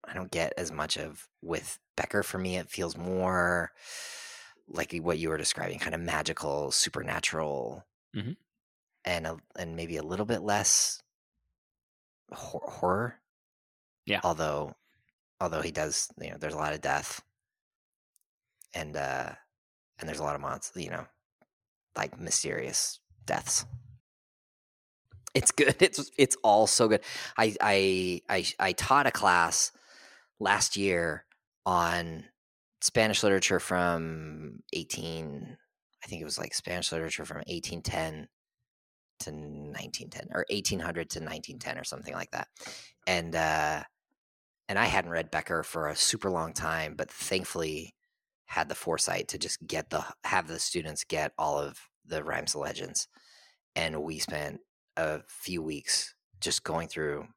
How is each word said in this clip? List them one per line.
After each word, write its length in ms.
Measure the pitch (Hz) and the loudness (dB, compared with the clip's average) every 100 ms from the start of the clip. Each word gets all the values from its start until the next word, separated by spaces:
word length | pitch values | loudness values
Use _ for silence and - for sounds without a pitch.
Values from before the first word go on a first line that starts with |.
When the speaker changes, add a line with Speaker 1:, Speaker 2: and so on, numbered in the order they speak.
| - | -8
Speaker 1:
I 80 | |
don't 180 | 92 92 | -8 -4
get 220 | 85 80 - | -2 -2 -2
as 140 | 82 | -4
much 260 | 78 76 - | -4 -2 -2
of 300 | 76 76 - _ | -6 -12 -20 _
with 380 | 82 82 - - _ - | -4 -4 -4 -14 _ -6
Becker. 280 | - 104 | 0 0
For 140 | 101 95 | 0 -2
me, 200 | 92 90 | -2 -2
it 120 | 85 | -4
feels 280 | - 87 82 | -4 -4 -4
more 720 | 87 92 92 92 87 87 82 - - - - - - - - - - | -2 0 2 4 4 2 0 -8 -16 -12 -12 -12 -14 -16 -20 -20 -12
like 260 | - - 87 | -4 -4 -2
what 200 | 82 80 | 0 0
you 120 | 80 | 0
were 80 | 78 | 0
describing, 420 | - - 87 90 | 0 -2 -4 -4
kind 160 | - 82 | -4 -2
of 60 | |
magical, 720 | 85 78 78 80 78 71 71 | -2 -2 -2 -2 -2 -2 0
supernatural, 1120 | - - - - 85 - 80 78 71 57 76 - _ _ - | 2 2 -2 -4 -2 -2 -2 -2 -2 -6 -8 -16 _ _ -8
Speaker 2:
Mm-hmm. 180 | 107 170 _ _ _ _ _ _ - | -6 -10 _ _ _ _ _ _ -2
Speaker 1:
and 200 | 87 80 | -2 -2
a, 100 | 82 _ - | -8 _ -10
and 180 | 85 82 | -8 -6
maybe 220 | 82 80 | -6 -6
a 60 | |
little 220 | 78 92 107 | -4 -2 0
bit 160 | 110 | 0
less 580 | 101 104 - - - - _ _ _ _ _ _ _ _ _ _ _ _ _ | 2 2 4 4 2 -2 _ _ _ _ _ _ _ _ _ _ _ _ _
hor-, 380 | - - - - | -14 -10 -8 -10
horror. 500 | - 90 95 120 - _ _ _ _ _ _ _ _ - | 0 2 4 0 -6 _ _ _ _ _ _ _ _ 0
Speaker 2:
Yeah. 140 | 101 | 2
Speaker 1:
Although, 520 | 90 80 78 73 73 - _ _ _ _ _ _ | 2 2 2 0 -2 -8 _ _ _ _ _ _
although 200 | 80 80 | -2 0
he 100 | 80 | -2
does, 380 | 78 78 - - - | -2 0 0 -4 -6
you 80 | - | -12
know, 80 | - | -8
there's 140 | 78 | -6
a 40 | 78 | -2
lot 160 | 76 | -2
of 80 | 76 | -2
death, 420 | 69 71 - - _ _ _ _ _ _ _ _ _ _ _ _ _ _ - 85 | 0 0 -2 -10 _ _ _ _ _ _ _ _ _ _ _ _ _ _ -12 -10
and, 200 | 76 73 | -6 -4
uh, 360 | 69 65 - - _ _ _ _ _ _ | -2 -2 -4 -10 _ _ _ _ _ _
and 100 | 78 | -8
there's 120 | 76 | -4
a 40 | |
lot 120 | 76 71 | -2 -2
of 60 | |
monsters, 420 | 143 71 - 180 | -4 -6 -8 -8
you 80 | 175 | -6
know, 140 | 85 - _ _ _ _ _ _ _ _ - | -8 -10 _ _ _ _ _ _ _ _ -4
like, 240 | - - | -4 -4
mysterious 800 | - - - - 60 - - - _ _ - | -2 0 0 -4 -2 -2 -2 -4 _ _ -2
deaths. 400 | - - - - - - - _ _ _ _ _ _ _ _ _ _ _ - - | -2 2 -2 -2 -12 -16 -20 _ _ _ _ _ _ _ _ _ _ _ -20 -2
It's 180 | 131 - | 2 2
good. 240 | - 220 - | 6 4 8
<laughs> 40 | |
It's, 300 | 185 - 143 - | 6 6 -4 6
it's 200 | 135 - | 6 6
all 240 | 110 104 107 | 8 8 8
so 200 | - 113 | 8 8
good. 140 | 107 - - - - | 6 2 -8 -4 2
I, 180 | 113 98 | 2 4
I, 600 | 107 98 95 92 90 87 - | 4 6 6 4 2 -2 0
I, 160 | 95 87 - | 0 0 2
I 120 | 95 | 0
taught 340 | 90 - 135 135 | 2 6 6 6
a 40 | |
class 600 | - 101 90 85 - - - - - - - _ _ | 4 6 8 6 4 0 -2 -20 -20 -20 -20 _ _
last 380 | 95 101 - 98 | 4 4 4 2
year 480 | 98 87 85 76 - _ _ _ - | 2 4 2 -2 -8 _ _ _ 2
on 600 | 90 85 87 85 80 - _ _ _ _ _ | 4 4 2 -2 -8 -12 _ _ _ _ _
Spanish 420 | - - 110 104 | 0 4 4 6
literature 360 | 107 98 - 92 | 6 6 4 2
from 1000 | - 90 87 85 82 80 78 78 78 53 - | 2 2 4 2 -2 -6 -8 -10 -12 -14 -8
eighteen, 840 | - 80 - 82 82 80 71 - - _ _ _ _ | -8 -6 -6 -6 -6 -8 -8 -12 -14 _ _ _ _
I 40 | - | -12
think 140 | 85 | -10
it 40 | 76 | -6
was, 120 | - | -6
like, 160 | - | -4
Spanish 380 | - - 87 90 | -6 -4 -2 -2
literature 320 | 82 80 - - | -2 -4 -6 -6
from 160 | 82 - | -10 -8
eighteen 340 | 85 - 85 | -8 -6 -6
ten 460 | - 80 80 78 76 _ _ _ _ _ _ _ _ _ | -4 -2 -4 -6 -14 _ _ _ _ _ _ _ _ _
to 100 | - | -10
nineteen 800 | 76 73 73 - 71 - - - | -10 -10 -10 -10 -10 -8 -10 -10
ten, 180 | - - | -12 -6
or 120 | - - | -4 -2
eighteen 300 | 101 95 98 | 0 0 -2
hundred 300 | 85 85 80 | -2 -4 -6
to 100 | - | -6
nineteen 380 | 80 80 - 131 | -6 -8 -10 -10
ten 180 | - - | -8 -6
or 60 | - | -8
something 280 | - - | -8 -8
like 180 | 82 - | -8 -6
that. 160 | - - _ - - - _ - | -8 -8 _ -14 -14 -16 _ 0
And, 280 | 87 82 165 | 0 2 2
uh, 480 | 78 156 76 151 - _ _ _ _ _ _ _ - | 2 4 2 0 -6 _ _ _ _ _ _ _ -2
and 100 | 98 | 2
I 60 | 110 | 4
hadn't 260 | 101 85 | 2 0
read 200 | 82 80 | -2 0
Becker 320 | 80 - 82 | -2 0 -2
for 240 | 80 82 76 | -2 -2 -2
a 80 | 76 | 2
super 340 | - - 101 | 2 2 0
long 220 | 87 80 | 0 -2
time, 420 | - 80 80 78 76 | -2 -2 0 -2 -4
but 120 | - | -8
thankfully 840 | - - 95 92 90 80 78 82 _ _ _ _ _ _ | -6 -2 0 0 -2 -2 -2 -8 _ _ _ _ _ _
had 220 | - 78 | -2 -2
the 60 | 78 | -2
foresight 540 | - 80 - 90 - | -2 0 2 0 -2
to 80 | - | -4
just 280 | - - - | -4 -6 -4
get 240 | - - | -4 -2
the, 140 | 78 - - - | -4 -4 -8 0
have 220 | 95 78 | 0 0
the 120 | 82 | -4
students 440 | - 90 80 76 - | -2 -2 -4 -6 -2
get 260 | 78 73 - | 0 0 0
all 200 | 78 73 | 0 2
of 200 | 71 - - _ - | -2 -6 -20 _ -6
the 180 | 80 | -6
Rhymes 300 | 76 - - | -2 -2 -2
and 100 | - | -2
Legends. 440 | 71 - - - - - _ - - _ _ - | -4 -6 -4 -4 -4 -12 _ -20 -20 _ _ -2
And 280 | 82 78 | 0 -2
we 160 | 78 78 | -4 -4
spent 400 | - 78 73 71 _ _ _ - | -4 -4 -4 -8 _ _ _ -2
a 240 | 80 78 - | -2 -2 -8
few 340 | - - 90 | -14 -6 -4
weeks 540 | 78 73 - - - - _ - | -4 -6 -2 -2 -2 -12 _ -6
just 240 | 82 80 | -2 -2
going 240 | - 80 82 | 0 -2 -2
through 400 | - 76 71 - | -4 -2 -4 -8